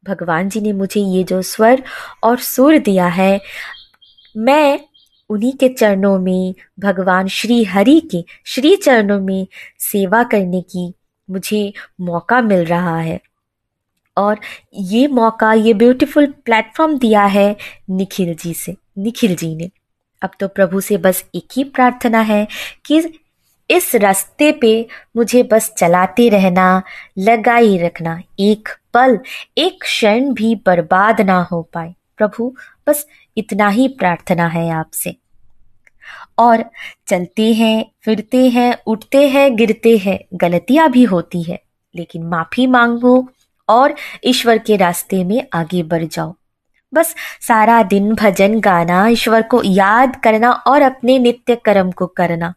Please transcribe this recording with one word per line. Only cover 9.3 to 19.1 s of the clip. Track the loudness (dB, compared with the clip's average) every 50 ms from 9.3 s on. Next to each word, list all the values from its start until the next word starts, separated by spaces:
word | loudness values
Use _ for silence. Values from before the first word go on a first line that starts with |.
| -4 -6 -6 -8 _ -20 -20 -20 _ _
सेवा | -12 -6 -4 -2 -2 0 0 0 0
करने | 0 0 -2 -2 -2 -4 -6
की | -6 _ -10 -10 -10 -10 -12 _ _ _ _ _ _ _
मुझे | -12 -10 -8 -6 -4 -4 -4 -6 -10 -16 -20 -20 _ _
मौका | -10 -6 -6 -8 -4 -2 0 0
मिल | 2 2 2 0 0
रहा | 0 -2 -2 -2 -2 -4 -4
है। | -4 -6 -8 -10 _ _ _ _ _ _ _ _ _ _ _ _ _ _ _ _ _ _ _ -2
और | -2 -2 -2 -4 -8 -18 -20 -20 _ _ _
ये | -12 -8 -4 0 0 0 2
मौका, | 2 2 0 0 0 0 0 2 2
ये | 2 2 2 2
ब्यूटीफुल | 4 4 2 4 2 0 0 2 0 0
प्लेटफॉर्म | 0 -2 _ _ -2 -2 -2 -2 -4 _ -2 -2 -2 0 0
दिया | 0 2 2 2 2
है | 2 2 2 2 0 0 -4 -12 -20 -20 _ _ -8
निखिल | -6 -4 -4 -6 -4 -6 -4 -6 -6
जी | -8 -10 -10 -10
से, | -10 -10 -14 -14 -16 _ _ _ -8
निखिल | -8 -8